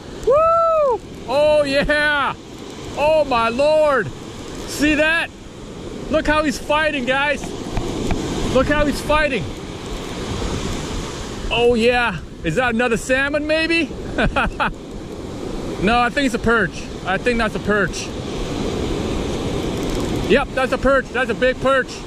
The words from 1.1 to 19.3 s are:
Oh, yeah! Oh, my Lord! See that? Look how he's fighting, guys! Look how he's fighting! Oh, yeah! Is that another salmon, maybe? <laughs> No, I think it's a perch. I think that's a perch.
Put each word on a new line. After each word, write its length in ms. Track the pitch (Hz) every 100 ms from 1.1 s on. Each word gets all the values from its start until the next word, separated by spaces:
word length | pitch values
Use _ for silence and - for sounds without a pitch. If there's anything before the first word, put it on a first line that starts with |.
| - -
Oh, 340 | 269 302 302 285
yeah! 680 | 277 277 302 302 294 262 - - - - - - -
Oh, 280 | 294 311
my 260 | 277 240 226
Lord! 560 | 240 294 311 302 262 151 - - - - - -
See 280 | - 294
that? 340 | 294 311 330 302 - - - - - - - -
Look 160 | 311 294
how 160 | 311
he's 160 | 311 -
fighting, 460 | - 294 311 285
guys! 360 | 240 269 294 277 - - - - - - - - - - -
Look 120 | 247 262
how 180 | 294 294
he's 140 | 220
fighting! 440 | - 302 - 240 123 - - - - - - - - - - - - - - - - - - - -
Oh, 220 | 226 240 240
yeah! 420 | 233 247 233 165 - -
Is 140 | 170 165
that 180 | 254
another 220 | 226 247 226
salmon, 500 | - 262 277 294 302
maybe? 440 | 311 320 330 294 - - -
<laughs> 540 | 160 277 233 - 226 - - - - - - - - - - -
No, 160 | 185 240
I 120 | 240
think 160 | - 269
it's 80 |
a 40 | 214
perch. 440 | 220 233 170 - - - 170
I 100 | 190
think 220 | 247 233
that's 160 | 214
a 60 | 190
perch. 460 | 196 208 180 - - - - - - - - - - - - - -